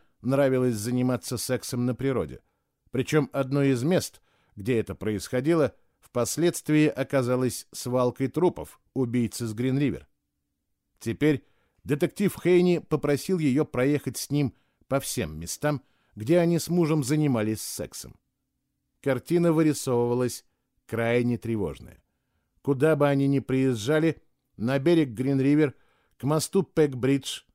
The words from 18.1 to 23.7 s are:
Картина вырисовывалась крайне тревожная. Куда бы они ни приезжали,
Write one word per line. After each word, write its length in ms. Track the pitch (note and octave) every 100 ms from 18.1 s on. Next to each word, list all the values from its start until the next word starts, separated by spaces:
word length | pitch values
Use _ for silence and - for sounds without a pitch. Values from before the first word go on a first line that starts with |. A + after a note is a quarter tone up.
| - _ _ _ _ _ _ _ _
Картина 500 | C#3 B2+ - F3 E3+
вырисовывалась 920 | D#3+ D#3 C#3 - A#2+ A#2+ B2 B2 - _ _ _ _ -
крайне 540 | A2+ A#2 A#2+ A#2+ A#2
тревожная. 640 | A2 A2+ F2 C#2 A#1+ - _ _ _ _ _ _
Куда 340 | - C#3 D3+ D3+
бы 120 | C#3+
они 200 | C#3 C#3
ни 120 | C#3
приезжали, 840 | B2+ C3 C3